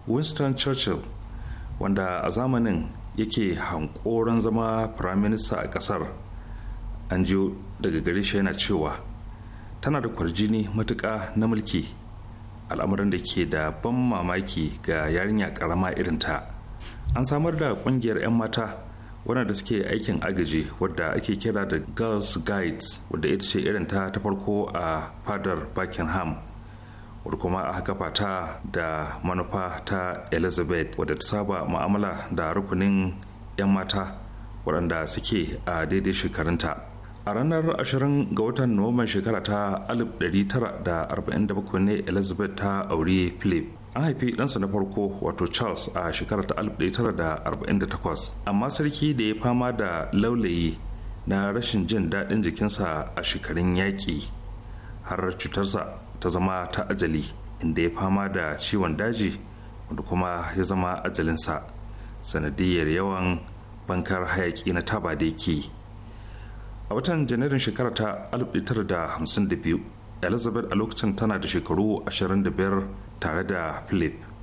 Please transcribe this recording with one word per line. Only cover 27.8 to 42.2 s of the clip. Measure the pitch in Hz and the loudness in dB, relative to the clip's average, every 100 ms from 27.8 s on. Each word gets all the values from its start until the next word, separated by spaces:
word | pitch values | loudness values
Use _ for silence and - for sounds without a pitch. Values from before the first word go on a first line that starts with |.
| 101 | -2
kafa | 95 82 | -2 -2
ta | - 104 92 82 - | 0 0 -2 -4 -8
da | - 87 80 78 76 - | -4 -2 0 -2 -4 -4
manufa | 90 90 90 98 90 87 | -2 0 0 -2 -2 -4
ta | - 98 90 - - | -2 -2 -2 -4 -2
Elizabeth, | 82 90 87 80 85 78 - | 2 2 2 2 2 0 -2
wadda | 78 | -2
ta | 76 - | 0 0
saba | 104 101 92 71 | 0 0 -2 0
mu'amala | 82 85 101 101 - - | 0 2 2 0 -4 -4
da | 82 80 | -2 0
rukunin | 98 98 92 98 98 92 90 - - - - | 0 0 2 4 4 2 -2 -10 -14 -8 0
'yan | 98 | 4
mata | 98 95 101 95 - - - - - - | 4 4 2 2 -6 -10 -12 -12 -6 0
waɗanda | 78 85 80 78 | 2 2 2 0
suke | - - 107 73 73 - | 0 2 2 2 -2 0
a | 85 80 | 0 2
daidai | 95 98 | 4 4
shekarunta. | 95 92 - 80 85 82 - - - - - | 2 0 0 0 2 0 -4 -8 -14 -14 -8
A | 104 | -2
ranar | 107 147 160 160 - | 0 2 2 2 0
ashirin | 127 135 143 143 101 | 0 2 4 4 4
ga | 98 | 2
watan | 110 113 123 | 2 4 4
Nuwamban | 104 107 123 110 | 4 4 4 4
shekara | 104 104 104 | 2 2 2
ta | - 104 101 95 - | 2 0 2 0 0
alif | 120 113 - | 0 0 -2
ɗari | 85 95 98 | 2 4 4
tara | 131 110 - | 2 0 -2
da | 90 85 80 | 0 0 0
arba'in | - - - 104 | -2 0 2 2
da | |
bakwai | 101 98 92 | 0 0 2
ne | 98 104 98 | 4 4 2
Elizabeth | 92 | 0